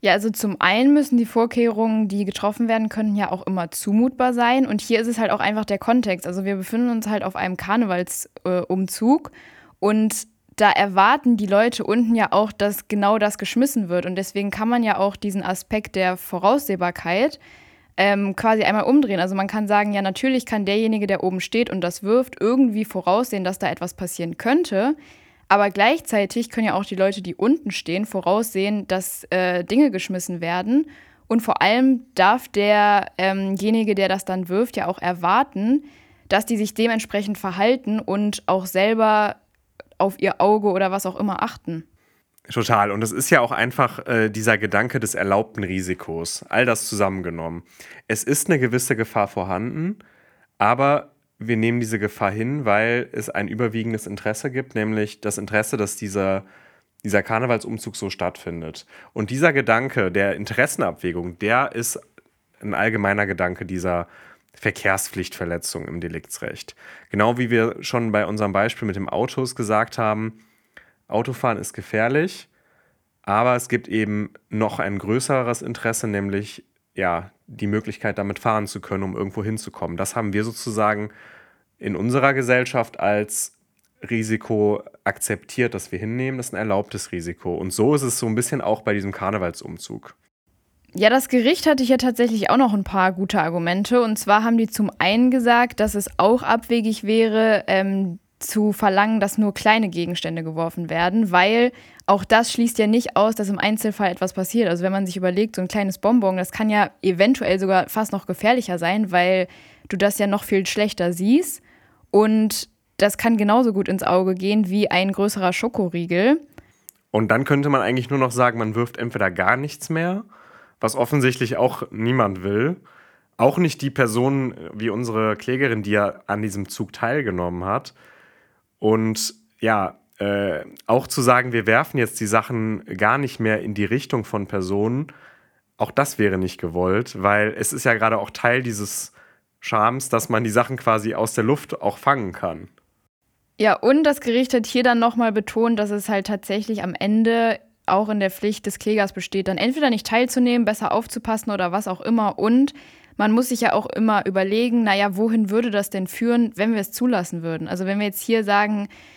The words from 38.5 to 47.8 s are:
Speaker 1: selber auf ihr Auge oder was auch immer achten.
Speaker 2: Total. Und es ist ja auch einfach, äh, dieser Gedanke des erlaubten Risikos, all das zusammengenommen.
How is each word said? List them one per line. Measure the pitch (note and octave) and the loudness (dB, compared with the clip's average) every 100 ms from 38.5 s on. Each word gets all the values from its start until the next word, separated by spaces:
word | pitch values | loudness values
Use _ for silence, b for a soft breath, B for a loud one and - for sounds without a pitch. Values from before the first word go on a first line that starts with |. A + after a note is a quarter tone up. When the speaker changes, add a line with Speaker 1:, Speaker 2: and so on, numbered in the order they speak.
| F#3+ F#3 | -2 0
Speaker 1:
selber | F#3 G3+ A3 A3 G#3+ G#3 - _ _ _ _ - _ | 0 2 4 4 4 2 -4 _ _ _ _ -20 _
auf | G3 - | -2 0
ihr | F#3+ - | -2 2
Auge | G3 G#3+ G#3 | 4 4 2
oder | F#3 F#3+ | 2 0
was | G3 F#3+ | -2 -6
auch | F#3 | -4
immer | G#3 F#3 | -4 -2
achten. | A3+ - - E3 D#3+ _ _ _ _ _ - | -4 -6 -8 -8 -10 _ _ _ _ _ -6
Speaker 2:
Total. | - A2 A2+ G#2 | -4 2 4 4
Und | G2+ | 0
es | A2 | -2
ist | A2 - | -2 4
ja | D#3 | 4
auch | A#2+ | 4
einfach, | - A#2 B2 B2+ - - | 0 -2 2 0 0 -2
äh, | A#2 A2 | 0 2
dieser | G#2+ G#2+ G#2+ | 0 2 2
Gedanke | G#2 G2+ A#2 C3+ | 2 0 0 -2
des | G#2+ | -4
erlaubten | - G2 G2 A2 - | -2 2 2 0 -4
Risikos, | G2 F#2 F#2 F2+ - E2 E2 - - | -4 -4 -4 -6 -6 -8 -8 -10 -4
all | A2+ B2 | 0 2
das | A2+ - | 0 -2
zusammengenommen. | G2+ G2 F#2+ F2 E2 E2 E2+ - B | -2 -2 -2 -6 -8 -8 -10 -14 B